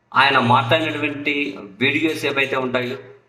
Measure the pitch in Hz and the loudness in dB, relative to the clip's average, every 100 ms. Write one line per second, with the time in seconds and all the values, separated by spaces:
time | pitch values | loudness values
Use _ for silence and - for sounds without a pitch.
0 | _ - 139 135 120 127 120 160 156 147 | _ 2 4 4 4 4 4 0 0 -4
1 | 147 143 151 143 143 - 101 - 131 147 | -4 -4 -4 -2 -4 -8 -14 -2 0 0
2 | 160 156 143 135 135 135 127 127 123 - | 0 -2 -2 -2 -2 -2 -2 -2 -4 -8
3 | - - | -14 -20